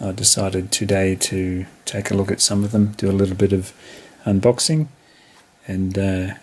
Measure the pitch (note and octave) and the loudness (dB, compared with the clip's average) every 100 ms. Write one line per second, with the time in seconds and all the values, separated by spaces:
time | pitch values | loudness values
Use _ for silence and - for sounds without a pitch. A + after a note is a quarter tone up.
0 | G2+ F#2+ G#2+ - G2 F#2 F#2 - G#2 G2 | -8 -2 0 2 0 -2 -2 -4 0 2
1 | F#2+ F#2 - F#2+ F#2 F#2 F#2 - - G#2 | 2 0 -2 -2 -2 -4 -6 -12 -10 -6
2 | G2+ G2+ F#2+ - - G2+ G#2 G#2+ G#2 G#2 | -2 0 0 0 0 0 0 2 2 0
3 | G2 G2 G2 F#2 G2 F#2+ F#2 - - - | 0 2 0 2 2 2 -2 -12 -20 -20
4 | - - - G2 A2+ A#2+ - D#3 D3+ - | -20 -8 0 2 4 2 2 0 -2 -6
5 | _ _ _ - _ _ - F#2+ F#2+ F#2+ | _ _ _ -20 _ _ -8 -4 -2 0
6 | G2 F#2 F#2 - | 0 0 -4 -8